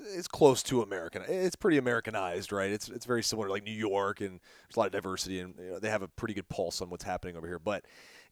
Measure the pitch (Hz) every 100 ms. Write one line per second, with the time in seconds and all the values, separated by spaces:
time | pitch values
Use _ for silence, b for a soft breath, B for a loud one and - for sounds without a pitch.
0 | 220 185 190 - 147 127 - 123 104 95
1 | 82 95 92 185 185 - 208 147 123 117
2 | 110 107 92 90 98 101 98 104 - 110
3 | 120 120 110 110 98 98 101 110 107 95
4 | 98 104 101 90 - - - - 101 98
5 | 95 95 - 92 90 87 90 90 107 107
6 | 95 - 113 98 92 - 87 - 90 87
7 | - 90 92 85 82 87 82 101 b b
8 | b b b